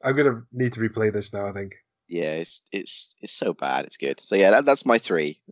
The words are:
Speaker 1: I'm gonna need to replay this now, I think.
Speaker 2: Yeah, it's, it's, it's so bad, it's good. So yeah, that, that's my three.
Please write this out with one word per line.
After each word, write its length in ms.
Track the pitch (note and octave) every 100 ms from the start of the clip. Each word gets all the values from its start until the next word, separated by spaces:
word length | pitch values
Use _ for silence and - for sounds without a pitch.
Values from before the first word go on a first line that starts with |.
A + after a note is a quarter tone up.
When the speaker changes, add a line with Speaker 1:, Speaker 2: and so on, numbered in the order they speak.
Speaker 1:
I'm 120 | C3+ C3+
gonna 260 | C#3 A#2 -
need 200 | B2 B2
to 80 | A#2+
replay 320 | A2 A2+ G#2+
this 200 | G#2 G2
now, 140 | G2+ G2+
I 60 |
think. 240 | G2 G2 - _ _ -
Speaker 2:
Yeah, 240 | F2 D#2
it's, 260 | D#2+ E2 - -
it's, 420 | G2 - - - _
it's 120 | G#2+
so 220 | - G#2
bad, 300 | D#2+ C2+ C2+ -
it's 100 | -
good. 240 | C#2 C2+
So 140 | -
yeah, 160 | G2 F#2+
that, 140 | A2 C#3+
that's 180 | C#3
my 140 | C3 A#2
three. 420 | - E2+ D2+ D#2 _